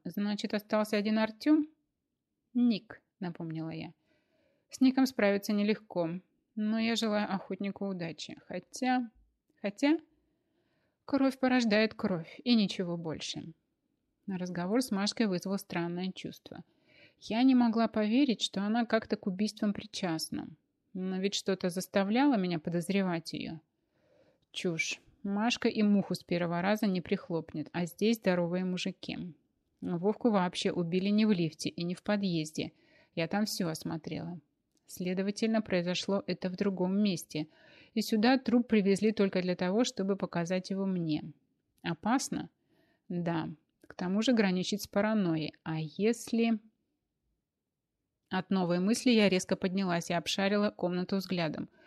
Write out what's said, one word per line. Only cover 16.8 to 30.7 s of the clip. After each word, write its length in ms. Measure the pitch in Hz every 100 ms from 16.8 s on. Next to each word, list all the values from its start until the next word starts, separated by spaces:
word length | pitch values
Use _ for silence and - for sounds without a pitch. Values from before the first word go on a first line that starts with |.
| _ - - _
Я 220 | - 220
не 140 | 262 254
могла 320 | 240 220 220
поверить, 520 | 220 214 240 285 196
что 220 | - 190
она 240 | 202 233 233
как-то 300 | 226 - 214
к 100 | 208
убийствам 460 | 185 214 - 214
причастна. 760 | - - - 185 160 - - - - _ _ _
Но 260 | 185 185 185
ведь 160 | 196
что-то 360 | - - 190 185
заставляло 680 | 180 - 202 196 233 285 226
меня 220 | 180 165
подозревать 720 | - 170 170 196 185 165 -
её. 280 | - - 160 _ _ _ _ _ _ _ _ _
Чушь. 480 | - 185 165 - - _ _
Машка 460 | 202 202 233 - 233
и 140 | 220
муху 320 | 208 202 -
с 80 | 180
первого 400 | - 175 175 170
раза 240 | 185 214 208
не 140 | 185
прихлопнет, 680 | - 190 - 165 156 156 147
а 120 | 170
здесь 320 | 175 - 214 226
здоровые 480 | 190 180 170 180
мужики. 540 | 185 180 190 180 - - 175 - _ _ _ -
Вовку 500 | 180 175 196 214 247
вообще 420 | 208 180 - 190